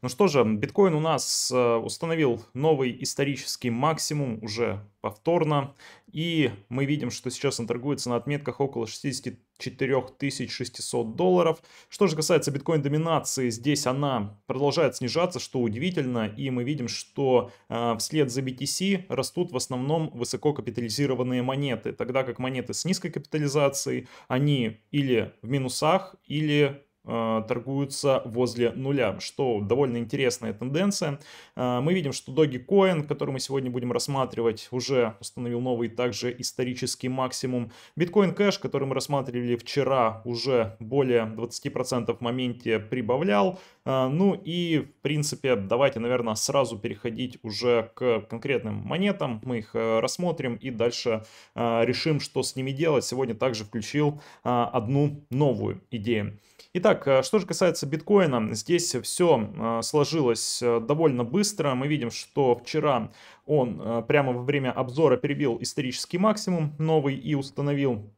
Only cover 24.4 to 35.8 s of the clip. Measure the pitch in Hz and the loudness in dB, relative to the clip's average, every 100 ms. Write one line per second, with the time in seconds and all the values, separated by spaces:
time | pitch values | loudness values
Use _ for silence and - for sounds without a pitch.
24.4 | 147 143 113 110 _ 147 139 117 101 - | 4 2 0 -4 _ -2 2 2 2 -8
25.4 | 110 139 131 - 151 185 185 - _ 147 | -4 -2 -2 0 2 2 0 -18 _ -2
26.4 | 156 147 143 143 _ _ 113 117 113 110 | 2 4 4 2 _ _ -6 -2 0 0
27.4 | 110 120 120 139 139 - 143 131 - 113 | 0 -4 -2 -4 -2 -2 2 2 0 0
28.4 | 123 117 117 110 135 139 110 95 - - | 0 2 0 0 -2 2 2 0 -8 -2
29.4 | 135 110 101 123 139 120 113 139 131 - | 0 0 2 2 2 0 -4 0 0 0
30.4 | 113 104 123 147 202 202 160 143 - - | -6 -6 -4 0 0 0 -4 -6 -12 -20
31.4 | - - 123 123 143 190 143 120 - 135 | -18 -4 -2 0 2 0 0 -6 -6 2
32.4 | 156 127 - 196 190 170 147 147 143 135 | 2 2 2 4 4 2 -2 -4 -4 -4
33.4 | - 139 131 123 123 117 - 139 127 - | -4 -4 -2 -4 -2 -2 0 0 -2 2
34.4 | 117 107 - 127 120 135 113 104 - - | 0 0 -6 -6 0 2 2 -2 -14 -8
35.4 | 120 120 127 120 | -6 -4 -2 -2